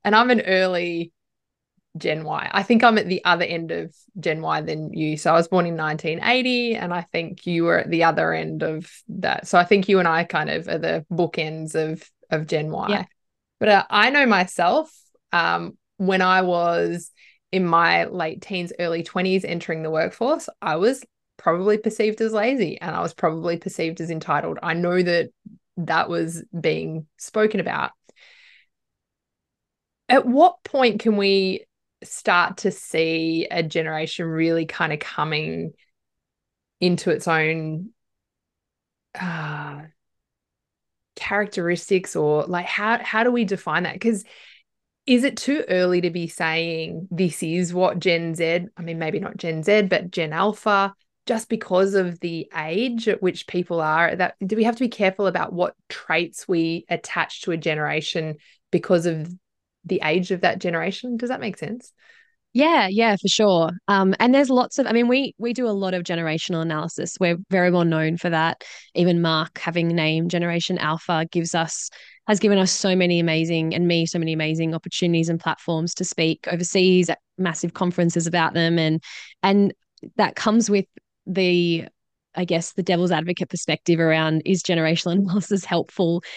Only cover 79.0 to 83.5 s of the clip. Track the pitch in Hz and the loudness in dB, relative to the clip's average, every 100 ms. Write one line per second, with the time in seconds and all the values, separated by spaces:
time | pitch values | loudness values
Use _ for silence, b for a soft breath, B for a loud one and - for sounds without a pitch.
79 | B B B - 190 202 202 - _ _ | B B B -2 2 4 2 0 _ _
80 | - - 214 - 220 226 220 202 - - | -6 -2 0 0 2 2 2 0 0 -12
81 | _ _ - 185 180 175 175 165 - _ | _ _ -6 0 2 4 2 0 -6 _
82 | _ _ _ - 175 170 170 - 185 170 | _ _ _ -6 -2 -2 -2 -4 0 2
83 | 180 160 170 180 170 | 2 0 -2 -4 -6